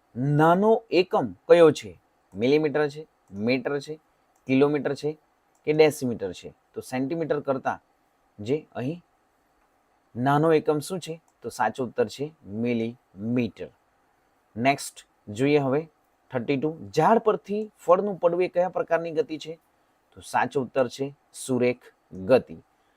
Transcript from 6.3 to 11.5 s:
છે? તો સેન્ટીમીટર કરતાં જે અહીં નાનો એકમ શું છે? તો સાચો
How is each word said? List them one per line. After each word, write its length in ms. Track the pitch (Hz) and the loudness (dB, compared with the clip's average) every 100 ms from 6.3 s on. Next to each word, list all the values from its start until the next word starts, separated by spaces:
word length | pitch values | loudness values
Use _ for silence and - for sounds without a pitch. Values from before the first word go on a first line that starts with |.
છે? 200 | 87 87 - _ | -8 -16 -20 _
તો 80 | - | -14
સેન્ટીમીટર 580 | - 127 135 165 151 151 | -8 -6 -4 -4 -4 -4
કરતાં 400 | - 131 127 95 _ _ _ _ _ - | -2 -4 -4 -8 _ _ _ _ _ -12
જે 180 | 107 151 - - | -4 -4 -6 -10
અહીં 220 | 127 175 - _ _ _ _ _ _ _ _ _ _ 113 | -8 -8 -14 _ _ _ _ _ _ _ _ _ _ -4
નાનો 380 | 131 143 160 156 | 0 2 4 2
એકમ 200 | 151 151 | 2 -2
શું 200 | 143 190 | -4 -8
છે? 160 | 160 160 _ _ | -10 -14 _ _
તો 80 | |
સાચો 360 | 117 | -12